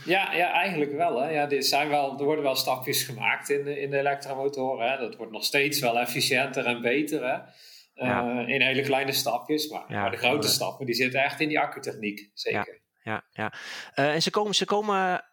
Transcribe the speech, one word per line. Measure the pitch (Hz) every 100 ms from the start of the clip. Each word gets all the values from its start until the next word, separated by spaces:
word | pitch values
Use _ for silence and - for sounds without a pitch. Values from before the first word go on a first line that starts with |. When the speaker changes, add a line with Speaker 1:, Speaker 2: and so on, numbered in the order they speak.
| 147
Speaker 1:
ja, | 190 196
ja, | 156 175
eigenlijk | 170 196 165 143
wel, | 143 170 123
hè. | 147
Ja, | 151 143
er | 139
zijn | 131 143 151
wel, | 147 139 131
er | 143
worden | 156
wel | 139 131
stapjes | - 127 139 127
gemaakt | - 123 110 135 -
in | 143
de, | 143 143
in | 139
de | 139
elektromotoren, | 139 139 139 131 139 139 131 123 117
hè. | 131
Dat | 113 113
wordt | 113
nog | 107
steeds | - 143 139 -
wel | 123 117
efficiënter | 120 139 - 131 135 135 120
en | 120
beter, | 117 139 151 156 127
hè. | 147 - - - - -
Eh, | - -
Speaker 2:
Ja. | - 123 120 117
Speaker 1:
in | 135
hele | 131 131
kleine | 135 135 139
stapjes, | 131 117 120 - 151 151
maar, | 92 -
Speaker 2:
Ja, | 104
Speaker 1:
maar | 98
de | -
grote | 123 147
Speaker 2:
maar, | 104
eh, |
Speaker 1:
stappen, | - 95 - 127
die | 120
zitten | 127 135
echt | 143 -
in | 151
die | 135
accutechniek, | 143 - - - 107 104 -
zeker. | - 113 110 101 - _ _
Speaker 2:
Ja, | -
ja, | 110 -
ja. | - 107 - - - -
Eh, | - 143
en | 156
ze | 175
komen, | 214 208 190
ze | 190
komen | 208 214 196 185 180 -